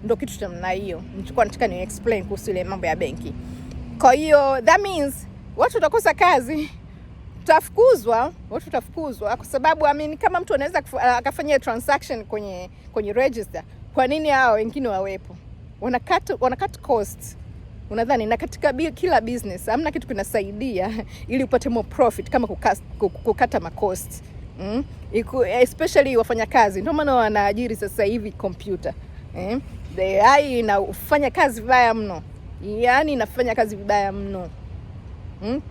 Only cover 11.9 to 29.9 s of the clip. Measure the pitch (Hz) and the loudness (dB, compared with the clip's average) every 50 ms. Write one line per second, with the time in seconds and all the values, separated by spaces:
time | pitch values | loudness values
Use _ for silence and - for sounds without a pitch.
11.9 | 285 277 - - 285 226 208 - - 214 208 202 190 180 180 185 - - - - | 0 0 0 -4 -8 -8 -8 -8 -8 -8 -6 -8 -10 -10 -12 -14 -16 -20 -20 -8
12.9 | - 226 208 202 202 240 262 277 247 233 202 - - - - - - - - - | -6 -4 -4 -2 0 2 2 2 0 -2 -8 -8 -10 -12 -12 -14 -20 -20 -20 -4
13.9 | - - 262 254 285 311 311 302 277 262 262 240 220 214 220 226 226 294 269 233 | 0 2 2 2 2 0 2 2 4 4 6 6 4 4 2 -2 -4 -4 -4 -2
14.9 | 202 190 190 196 190 185 - - - - - - - - - - - - 196 247 | -2 -2 -2 -4 -6 -8 -12 -14 -18 -18 -18 -18 -18 -18 -18 -20 -14 -8 -4 -2
15.9 | 247 247 - - 381 370 - - 403 - 262 254 254 - 392 392 - - - - | -2 -2 0 2 0 0 2 -2 -2 0 2 0 0 0 -4 -6 -6 -10 -2 0
16.9 | 269 220 202 196 - - - - - - - - - - - - - - - - | 0 0 0 -2 -8 -14 -16 -16 -16 -16 -16 -16 -16 -18 -18 -18 -18 -16 -12 -6
17.9 | 208 220 233 233 285 240 214 214 233 226 - - - - - 294 269 254 320 320 | -2 -2 0 2 2 0 2 0 -2 -2 -2 -8 -8 0 0 0 0 0 -2 -4
18.9 | - - - 370 320 240 220 226 247 240 - 202 180 180 - - 220 262 330 311 | -4 -2 0 2 2 2 2 2 -6 -4 -6 -8 -10 -8 -4 -2 -2 -2 -2 -2
19.9 | - 277 233 - 247 202 196 - - 220 196 196 202 208 254 262 226 180 180 202 | -4 -6 -8 -6 -6 -6 -6 -2 -2 -2 -2 -2 -6 -6 -6 -4 -2 -2 -2 -2
20.9 | 220 226 - - - - - - 226 262 262 - - 240 - 277 233 233 202 - | -4 -6 -8 -10 -12 -14 -8 -4 -2 -2 0 2 0 0 0 0 -2 -2 -4 -4
21.9 | - - 269 233 - - 196 - - 262 240 220 190 - - 226 196 - - - | 2 4 4 4 4 0 -8 -2 0 0 0 0 -6 -2 0 0 0 0 -4 -14
22.9 | - - 214 190 - - - 233 208 - 262 240 - 226 170 165 - - - 202 | -6 -2 -2 -2 -2 -2 -2 -2 2 2 2 0 0 -4 -4 -4 -6 -2 -2 -2
23.9 | 185 180 - - - - - - - - - - - - 185 196 214 247 285 - | -2 -4 -8 -12 -14 -14 -16 -16 -16 -16 -16 -16 -12 -10 -8 -4 -4 -4 -4 -6
24.9 | - - - - - 214 233 - - 262 240 185 202 247 254 247 - - 320 - | -10 -16 -14 -4 -2 -2 -2 -2 0 0 0 2 6 6 6 4 4 -2 -2 4
25.9 | - 294 285 269 262 233 220 - 240 226 220 - - 277 220 202 190 190 196 302 | 6 6 6 6 4 2 2 2 0 -2 -2 4 6 6 6 6 4 0 -2 0
26.9 | 320 302 302 285 262 247 226 214 208 208 202 202 202 214 247 240 226 - 208 196 | 0 0 2 4 4 4 4 4 4 4 4 4 2 0 -2 -2 -4 -4 -4 -6
27.9 | - - 208 202 226 240 208 214 196 - - 196 180 - - 202 190 175 - 160 | 0 0 0 2 2 -2 -4 -8 -10 -6 -6 -6 -6 -6 -6 -6 -6 -4 -4 -8
28.9 | 110 - - - - - - - - - 185 196 226 269 - - - - - - | -8 -8 -14 -16 -16 -16 -16 -14 -10 -8 -6 -4 -4 -4 -6 -8 -14 -14 -14 -10